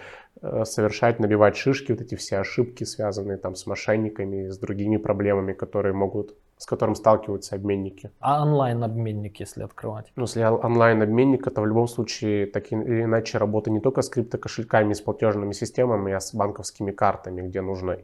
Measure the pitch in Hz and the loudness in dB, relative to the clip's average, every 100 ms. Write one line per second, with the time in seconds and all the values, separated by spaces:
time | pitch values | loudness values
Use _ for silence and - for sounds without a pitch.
0 | - - - - - 113 110 - 107 104 | -18 -20 -20 -14 -6 -4 -2 0 0 2
1 | 120 117 107 104 104 - - 139 - 110 | 2 4 4 6 6 4 0 0 0 -4
2 | 120 104 - - - - 120 - 113 - | -4 -10 -4 -4 -2 0 -2 -2 -10 -4
3 | 107 101 101 98 95 92 - 98 - 110 | -4 -4 -6 -6 -6 -8 -8 -6 0 0
4 | 110 107 98 98 95 95 104 101 101 107 | 0 -4 -6 -4 -6 -8 -6 -2 0 2
5 | - 101 101 101 95 95 98 104 98 95 | 2 0 2 2 0 -4 -4 -2 0 0
6 | 98 104 104 - _ - - - 110 107 | 0 -2 -6 -10 _ -18 -6 0 0 2
7 | 113 107 - 98 - 98 101 98 98 - | 4 4 4 -8 -6 -6 -2 -2 -4 -10
8 | 104 _ 131 147 147 147 127 117 117 113 | -18 _ -2 2 2 2 2 0 -2 -2
9 | 113 104 104 - 101 - 104 - 110 107 | -4 -4 -8 -10 -12 -10 -12 -10 -10 -10
10 | 107 - 113 113 113 117 120 117 117 113 | -10 -6 -4 2 2 4 4 6 6 6
11 | 107 113 135 127 - - 107 113 117 - | 4 6 6 4 0 0 2 2 2 0
12 | 113 - 107 104 101 101 - 110 110 117 | -6 -4 0 0 0 -4 -4 -4 0 0
13 | 117 113 113 113 104 107 107 110 131 135 | 2 0 0 0 0 0 0 0 2 0
14 | 127 - 113 - - - 110 113 107 101 | -2 -2 -4 -4 -8 -8 0 2 4 0
15 | - 104 113 104 101 98 113 - 127 117 | -4 0 0 0 -2 -6 -4 0 2 2
16 | 98 95 92 110 101 101 95 - 98 98 | 0 -4 -4 -2 -2 -2 -10 -8 -6 0
17 | 101 - 95 90 92 95 92 92 92 - | 0 0 -6 -8 -6 -4 -4 -4 -4 -6